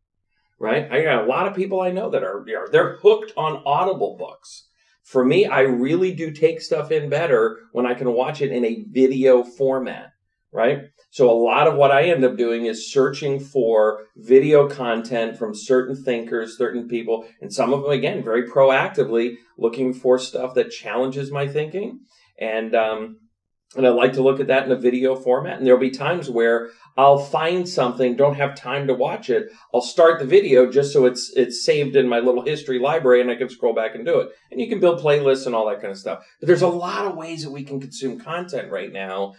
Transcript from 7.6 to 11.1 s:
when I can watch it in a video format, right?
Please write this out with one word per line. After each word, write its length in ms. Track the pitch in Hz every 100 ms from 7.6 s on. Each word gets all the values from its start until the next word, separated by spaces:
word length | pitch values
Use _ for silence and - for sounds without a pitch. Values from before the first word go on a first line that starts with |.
| _
when 140 | 120 123
I 80 |
can 180 | 123 123
watch 300 | 117 143 143
it 100 | 135
in 120 | 127
a 200 | 113 113 104
video 520 | 131 131 135 131 123
format, 680 | 120 - 135 131 120 101 - _ _ _ _
right? 280 | 110 117 143 - _ _